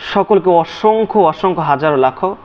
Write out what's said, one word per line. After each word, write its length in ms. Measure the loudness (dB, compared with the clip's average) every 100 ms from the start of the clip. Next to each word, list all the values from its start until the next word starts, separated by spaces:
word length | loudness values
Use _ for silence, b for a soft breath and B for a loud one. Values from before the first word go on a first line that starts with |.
| -6
সকলকে 360 | -2 2 2 2
অসংখ্য, 680 | 2 0 -2 0 0 0 2
অসংখ্য 440 | 2 2 -2 -2
হাজারো 340 | -2 0 0 2
লাখো 400 | 0 0 -6 -6